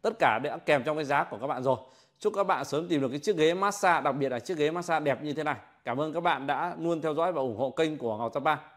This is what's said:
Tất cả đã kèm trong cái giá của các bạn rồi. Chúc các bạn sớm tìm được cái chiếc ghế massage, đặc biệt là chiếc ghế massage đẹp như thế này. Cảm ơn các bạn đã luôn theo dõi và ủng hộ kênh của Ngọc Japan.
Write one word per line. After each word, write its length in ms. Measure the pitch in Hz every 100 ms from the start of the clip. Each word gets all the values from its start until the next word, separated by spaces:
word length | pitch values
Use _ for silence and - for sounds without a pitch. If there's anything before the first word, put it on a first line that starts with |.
Tất 80 | 214 226
cả 200 | 147 110
đã 140 | 139 135
kèm 260 | - 147
trong 140 | 123 151
cái 80 |
giá 200 | 139 143
của 140 | 170 113
các 60 | 135
bạn 160 | 127
rồi. 140 | 131 127 - _ _ _
Chúc 140 | 208 196
các 80 |
bạn 200 | 190 160
sớm 240 | 135 143 175
tìm 120 | 156
được 80 | 135
cái 100 | 143
chiếc 180 | 208 180
ghế 180 | 156
massage, 460 | 180 202 196 190 165
đặc 140 | 139
biệt 140 | 135 135
là 100 | 123
chiếc 200 | - 170
ghế 120 | 147
massage 340 | 170 170 160
đẹp 180 | 147 127
như 100 | 147
thế 100 | 143
này. 140 | 151 131 - _
Cảm 160 | - 123
ơn 120 | 156
các 80 | 156
bạn 260 | 170 135 139
đã 280 | 135 170 165
luôn 200 | 165 165
theo 140 | 156
dõi 180 | 151 170
và 80 | 160
ủng 160 | 131 104
hộ 140 | 131
kênh 280 | 120 160 151
của 180 | 123 107
Ngọc 160 | 117
Japan. 220 | 143 147 147 -